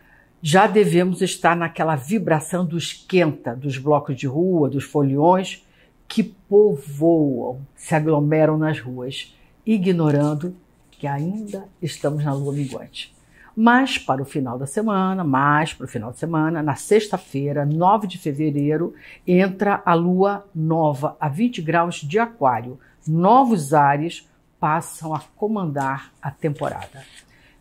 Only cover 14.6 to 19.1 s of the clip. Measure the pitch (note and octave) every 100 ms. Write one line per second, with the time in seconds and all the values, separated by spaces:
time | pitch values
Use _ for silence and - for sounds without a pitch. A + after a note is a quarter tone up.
14.6 | C#3 - A3 G3 F#3 F#3+ E3+ C3 C#3+ D3
15.6 | D#3 - C#3 A#2+ G#2+ - E3 D#3+ D#3 E3
16.6 | D3+ C3+ - G#3 G#3+ F#3 - C#3 C#3+ C#3+
17.6 | C#3+ D#3+ F3+ A3 G#3 F3+ D#3+ C#3 D#3 C#3+
18.6 | C#3+ D#3 E3+ - -